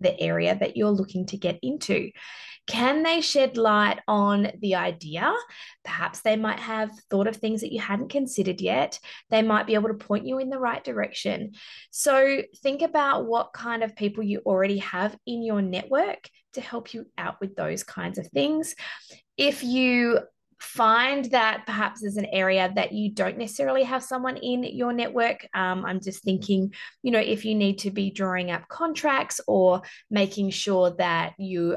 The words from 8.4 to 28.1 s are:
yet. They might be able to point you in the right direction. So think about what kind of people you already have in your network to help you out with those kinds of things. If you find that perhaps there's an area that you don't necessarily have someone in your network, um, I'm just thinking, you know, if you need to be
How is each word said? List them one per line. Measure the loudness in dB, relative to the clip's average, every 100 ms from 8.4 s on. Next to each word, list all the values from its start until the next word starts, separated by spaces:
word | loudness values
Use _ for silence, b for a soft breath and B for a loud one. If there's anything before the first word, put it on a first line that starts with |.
| 0 0
yet. | 0 0 0 -4 B B B
They | 2
might | 4 2 4
be |
able | 2 2
to |
point | -4 -2 -2 -2
you | -4
in | -4
the | -4
right | -2 -4
direction. | -6 -4 -4 -4 -4 -4 -6 B B B B
So | -2 2 4 4 2 -4 -4
think | -4 0
about | 0 2 2 2 0
what | -2 -2
kind | -6 -6 -4
of | -4
people | -2 -4 -2
you | -4 -2
already | 0 2 2 0
have | -4 -2 -2 -4 -8
in | -6
your | -2 0
network | 0 -2 0 0 0 -2 -12 b b
to | -12
help | -8 -10 -10
you | -14 -14 -10
out | -8 -6
with | -8
those | -4 -4 -4
kinds | -8 -8 -8 -8
of | -4
things. | 0 0 0 -4 -8 B B B B B 0
If | 0 0
you | 0 2 4 4 4 2 -2 _ _ -20
find | -10 2 4 6 4 0 2
that | 4 4 0 -4
perhaps | -2 -2 -2
there's | -6 -4
an | -2
area | 0 4 4 2
that | 0 -2
you | 0 -2
don't | 0 -2 -2
necessarily | -6 -2 0 2
have | 2 0
someone | -4 -4 -4 -4
in | -4 -2
your | -2 -2 -2
network, | 0 -2 2 2 0 -6
um, | -2 0 0
I'm | -2 -4
just | -6 -6
thinking, | -2 0 2 2 0 B B B
you | 0
know, | 2
if | 2 0
you | 0
need | 2 2 2
to | -4
be | -2 -2